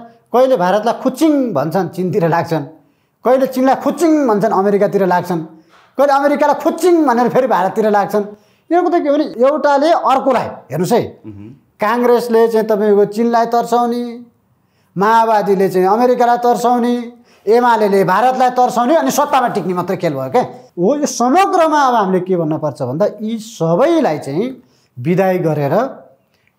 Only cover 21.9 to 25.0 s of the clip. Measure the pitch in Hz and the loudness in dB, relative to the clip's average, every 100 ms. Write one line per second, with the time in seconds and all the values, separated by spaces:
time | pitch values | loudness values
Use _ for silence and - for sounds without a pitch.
21.9 | 240 190 185 180 180 156 156 151 135 123 | 0 0 -2 -2 -2 -2 -4 -6 -6 -6
22.9 | 147 208 - 214 226 - - 165 175 294 | -2 -2 -4 -8 -8 -10 -6 -2 2 2
23.9 | 330 220 151 135 147 247 262 _ _ _ | 2 0 -2 -6 -6 -6 -8 _ _ _
24.9 | - | -8